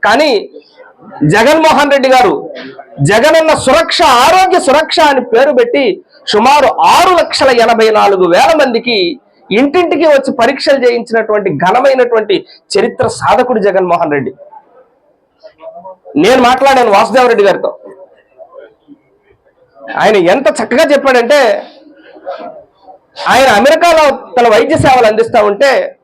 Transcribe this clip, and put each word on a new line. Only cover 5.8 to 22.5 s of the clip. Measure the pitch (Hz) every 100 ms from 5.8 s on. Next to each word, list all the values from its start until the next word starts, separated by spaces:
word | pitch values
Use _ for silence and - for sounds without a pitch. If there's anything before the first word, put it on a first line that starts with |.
| 262 - _ _ -
సుమారు | 208 226 294 262 -
ఆరు | 165 247 359 349
లక్షల | 294 - 277
ఎనభై | 247 226 226 220
నాలుగు | 214 202 190 180
వేల | 175 277 320
మందికి | 269 226 240 226 175 - _ _ _
ఇంటింటికి | 196 285 330 339 302 320
వచ్చి | 285 269 -
పరీక్షలు | 233 269 - 277 240
చేయించినటువంటి | 240 226 226 220 208 190
ఘనమైనటువంటి | 147 175 233 277 262 247 233 214 185 - - _ 196
చరిత్ర | 220 - 247
సాధకుడు | - - - 247 233
జగన్మోహన్ | 202 190 185 170 165
రెడ్డి. | 147 131 - - - _ _ _ _ _ _ _ _ - _ 320 - - - - -
నేను | 180 262
మాట్లాడాను | 240 254 269 269 233
వాసుదేవరెడ్డి | 202 226 226 247 233
గారితో, | 196 175 - - - - - _ _ _ - - - 440 _ 285 _ 392 _ _ _ _ _ _ - -
ఆయన | 175 214
ఎంత | 170 220 285
చక్కగా | 294 220 247 311
చెప్పాడంటే, | 285 269 247 233 294 247 202 - - - - - - - - -